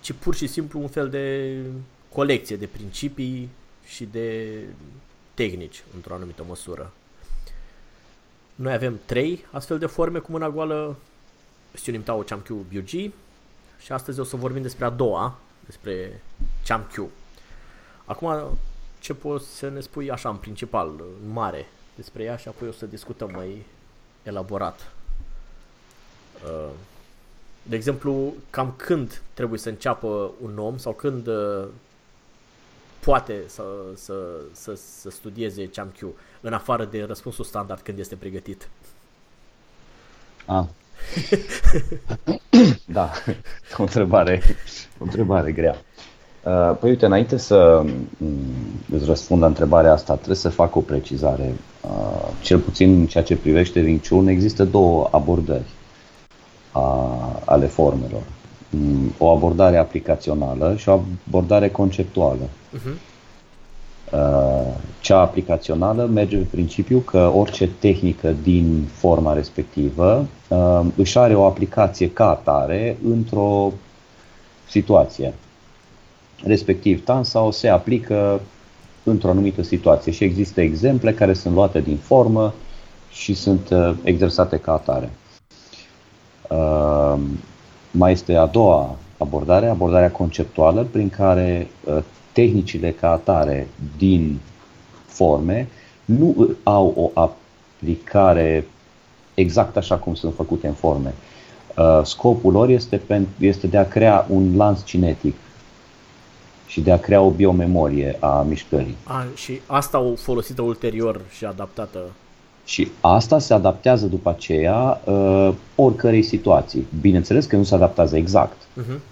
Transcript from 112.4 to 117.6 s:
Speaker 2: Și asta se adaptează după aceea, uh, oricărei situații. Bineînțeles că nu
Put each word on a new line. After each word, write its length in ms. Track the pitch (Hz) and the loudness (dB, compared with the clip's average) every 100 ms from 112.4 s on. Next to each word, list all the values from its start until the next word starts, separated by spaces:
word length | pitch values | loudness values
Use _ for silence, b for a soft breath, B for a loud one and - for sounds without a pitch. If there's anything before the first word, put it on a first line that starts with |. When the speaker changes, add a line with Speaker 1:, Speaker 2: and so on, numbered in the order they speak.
| _ _ - | _ _ -12
Speaker 2:
Și 220 | - 90 - | -4 -4 0
asta 380 | 85 98 - - | 4 4 4 0
se 140 | - | 4
adaptează 520 | 110 95 92 - 123 101 | 2 2 0 2 2 2
după 240 | 90 85 | -2 -4
aceea, 720 | 82 - 80 78 107 127 - - | -4 -2 0 2 0 0 -2 -2
uh, 480 | 98 98 95 98 110 - - | 0 4 4 4 2 -6 2
oricărei 480 | 135 113 120 110 | 4 4 4 4
situații. 640 | 110 107 - 82 - 65 65 78 | 4 0 4 4 4 -6 -6 0
Bineînțeles 440 | 87 90 85 113 147 | 2 4 4 0 2
că 100 | |
nu 80 | 101 | 0